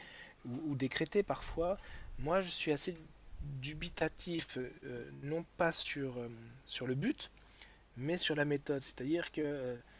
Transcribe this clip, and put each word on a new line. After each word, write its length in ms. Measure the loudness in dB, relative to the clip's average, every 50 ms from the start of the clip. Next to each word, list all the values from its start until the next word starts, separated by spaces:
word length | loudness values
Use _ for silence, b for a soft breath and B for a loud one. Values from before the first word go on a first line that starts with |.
| B B B B B B B B -8
ou, 260 | -6 -4 -2 0 0
ou 40 | 0
décrété 480 | 2 2 2 2 2 0 2 4 4 4
parfois. 560 | 4 2 -2 -2 -4 0 2 2 2 2 0 B B B B B B B -2
Moi, 240 | 2 4 4 4 4
je 80 | 2
suis 220 | 0 0 2 2 2
assez 220 | 2 2 -2 -4 -4 -8 -16 -18 -18 -16 -12 -8 -6 -6 -4 -4 -4 -4
dubitatif, 960 | -4 -4 -4 -6 -4 0 2 2 2 2 0 -4 -2 -2 -2 -2 -2 -2 -4
euh, 520 | -4 -4 -6 -10 -10 -8 -6 -6 -6 -8 -8 -8 -4
non 220 | -2 -2 -2 -2 -2 2
pas 160 | 4 4 4 4
sur, 460 | 2 -2 -2 -2 0 0 0 0 -2
euh, 100 | -4 -4 -6 -8 -12 -14 -16 -16 -12
sur 200 | -8 -6 -2 0
le 80 | 2 2
but, 360 | 2 4 2 2 0 -2 -14 -14 B B B B B B B B B B B -8
mais 220 | -4 0 2 2 4
sur 160 | 4 4 4
la 100 | 4 4
méthode. 380 | 4 4 2 2 2 0 0 0
C'est-à-dire 500 | -4 -6 -4 0 2 2 2 2 0 0
que, 80 | 0
euh, 360 | 0 0 0 0 -2 -4 -4 -6 -8 B B B